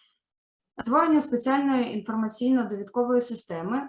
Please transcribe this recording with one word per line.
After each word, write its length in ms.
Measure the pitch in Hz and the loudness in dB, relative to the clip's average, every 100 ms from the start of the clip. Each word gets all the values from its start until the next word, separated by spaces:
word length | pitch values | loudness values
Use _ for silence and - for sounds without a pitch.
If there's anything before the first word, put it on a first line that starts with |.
| _ _ _ _ _ _ _ - | _ _ _ _ _ _ _ -10
Створення 380 | - 285 330 302 | 0 2 4 2
спеціальної 760 | 294 240 262 277 277 262 233 214 | 2 0 2 2 2 0 0 -4
інформаційно-довідкової 1200 | 214 220 220 - 247 262 208 202 202 240 240 247 | -4 -4 -2 -2 2 2 0 -6 -6 -2 2 2
системи 640 | 240 233 - 165 185 254 | 0 -6 -8 -8 -4 -4